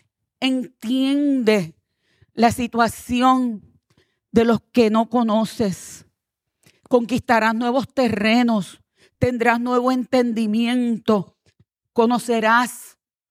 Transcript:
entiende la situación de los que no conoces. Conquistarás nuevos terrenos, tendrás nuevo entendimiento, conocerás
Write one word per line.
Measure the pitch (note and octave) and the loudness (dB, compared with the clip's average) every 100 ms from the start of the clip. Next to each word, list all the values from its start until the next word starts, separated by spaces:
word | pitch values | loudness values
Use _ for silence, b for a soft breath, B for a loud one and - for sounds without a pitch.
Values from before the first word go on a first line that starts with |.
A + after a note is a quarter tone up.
| _ _ _ - | _ _ _ -6
entiende | C4 C4 - _ A3 C4 C4+ C#4+ C#4+ C4+ A3 G#3+ E3 - _ _ _ _ _ | -2 -2 -6 _ -4 -2 0 0 0 0 2 0 -2 -12 _ _ _ _ _
la | - A#3 | 0 0
situación | A#3 A#3+ A#3 A3+ - - A#3+ C4 C4 B3 G#3+ - _ _ _ _ _ _ | 0 -4 -2 -2 -2 -6 0 2 2 0 -6 -14 _ _ _ _ _ _
de | A3+ A#3 | 0 2
los | A3 _ | 0 _
que | - A3 | 2 4
no | A3 A3+ | 2 0
conoces. | B3 A3+ G#3 A3 - G#3 E3+ - - _ _ _ _ _ _ b b - | 0 0 0 -2 -4 -4 -4 -14 -20 _ _ _ _ _ _ b b -2
Conquistarás | B3 A3+ B3 - A#3 A3 | 0 0 -4 0 2 2
nuevos | A3+ A#3+ B3+ A3 | 0 -2 -2 -4
terrenos, | - B3+ F#3+ G#3+ A#3+ A#3+ A3 E3+ - _ b b - | -2 -2 0 0 2 2 0 -4 -14 _ b b -2
tendrás | B3 B3 A#3+ A#3 | -2 0 0 0
nuevo | B3 B3 B3 | 0 0 0
entendimiento, | B3+ A#3 B3+ A#3+ A3 A3 A3 A#3 B3 A#3+ A3 - G#3 - _ _ _ _ _ _ | -2 0 0 0 -2 -2 0 0 -2 -2 -4 0 -2 -2 _ _ _ _ _ _
conocerás | - A3+ A#3+ - A3+ A3 A#3 B3 - - _ _ _ _ | 0 0 0 -2 -2 2 2 0 -8 -20 _ _ _ _